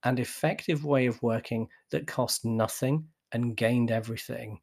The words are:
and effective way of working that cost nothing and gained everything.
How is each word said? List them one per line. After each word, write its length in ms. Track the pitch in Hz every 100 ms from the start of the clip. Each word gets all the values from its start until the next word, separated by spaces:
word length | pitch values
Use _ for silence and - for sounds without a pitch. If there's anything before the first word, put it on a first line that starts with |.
and 160 | 123 127
effective 640 | 120 - 156 - - 156 147
way 220 | 139 127
of 160 | 120
working 440 | 120 113 - 117 113 - _
that 160 | - -
cost 400 | - 123 - 113
nothing 640 | 113 110 - 131 151 156 _ _
and 260 | 117 120 110
gained 320 | 113 123 117
everything. 720 | 113 110 113 - 117 107 101